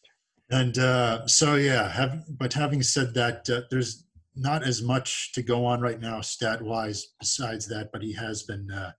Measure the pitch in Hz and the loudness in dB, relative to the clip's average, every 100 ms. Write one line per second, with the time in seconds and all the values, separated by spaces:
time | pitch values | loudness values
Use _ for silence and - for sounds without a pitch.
0 | _ _ _ _ - 131 127 120 127 127 | _ _ _ _ 0 2 2 4 4 4
1 | 120 113 117 - 151 147 139 127 95 85 | 4 2 2 4 6 6 6 4 2 2
2 | 135 160 - 135 127 147 147 143 127 - | 0 0 -8 -4 -2 0 0 2 2 2
3 | 127 120 120 113 - 120 120 127 120 - | 0 2 0 0 -2 -2 0 -2 -2 -6
4 | _ _ _ - 135 156 135 110 120 127 | _ _ _ -6 -2 0 0 -2 0 0
5 | - - - - 117 120 120 123 120 113 | 0 -6 -6 -6 -2 0 2 2 0 -2
6 | 113 113 107 - 123 110 107 113 110 104 | -6 -6 -6 -4 -2 -2 -2 -4 -4 -6
7 | - - - - 123 113 104 110 107 113 | -10 -8 -4 -2 -4 -6 -6 -8 -8 -8
8 | 110 104 113 107 - 101 98 98 92 | -8 -6 -6 -8 -8 -8 -8 -8 -10